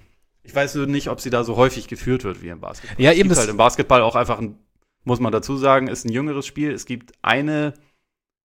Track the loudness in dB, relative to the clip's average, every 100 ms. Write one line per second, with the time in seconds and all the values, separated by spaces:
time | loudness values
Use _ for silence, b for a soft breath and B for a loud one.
0 | b b _ _ -8 -4 -2 -2 -4 -4
1 | -6 -8 -4 -2 -2 2 2 2 -12 -10
2 | -4 -4 -4 -10 -12 -14 -14 -16 -12 2
3 | 4 6 4 4 2 4 4 4 4 4
4 | 4 0 -2 -2 -6 -12 _ _ _ _
5 | -4 -2 0 -2 -4 -2 4 4 2 -6
6 | -6 -4 -4 -6 -10 -6 -6 -6 -10 -12
7 | -12 _ -2 0 0 -4 -4 -8 _ _
8 | _ _ _ _